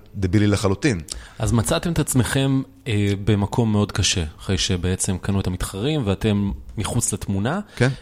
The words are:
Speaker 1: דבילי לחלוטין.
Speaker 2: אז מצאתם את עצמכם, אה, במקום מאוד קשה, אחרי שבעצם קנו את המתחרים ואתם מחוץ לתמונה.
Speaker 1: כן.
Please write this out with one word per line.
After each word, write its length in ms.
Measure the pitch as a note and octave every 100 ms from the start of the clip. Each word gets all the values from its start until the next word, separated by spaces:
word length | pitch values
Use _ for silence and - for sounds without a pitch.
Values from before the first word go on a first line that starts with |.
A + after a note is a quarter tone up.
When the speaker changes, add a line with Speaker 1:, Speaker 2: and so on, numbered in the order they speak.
| -
Speaker 1:
דבילי 320 | G#2 F#2+ G#2 G#2
לחלוטין. 540 | G2 G2 F#2+ D3+ F#2 D2 - - -
Speaker 2:
אז 140 | A2
מצאתם 400 | A#2 - E3 F3
את 60 | D#3+
עצמכם, 640 | C3+ B2+ - C#3 C#3 C3+ - - -
אה, 260 | G#2 G2+ G2+
במקום 480 | G#2 G2+ G2+ - A2
מאוד 200 | G#2 G2+
קשה, 320 | - - F#2+ D#2 -
אחרי 180 | - F#2
שבעצם 600 | - F2+ F2+ F#2 - F2+
קנו 220 | - G2
את 60 | F#2
המתחרים 560 | F2+ - F#2+ B2+ D#3 G2+
ואתם 440 | F#2+ A2 G2+ G2+ - - -
מחוץ 340 | F#2+ A#2+ -
לתמונה. 480 | G2+ - G2 A2+ F#3+ - -
Speaker 1:
כן. 120 | B2 C3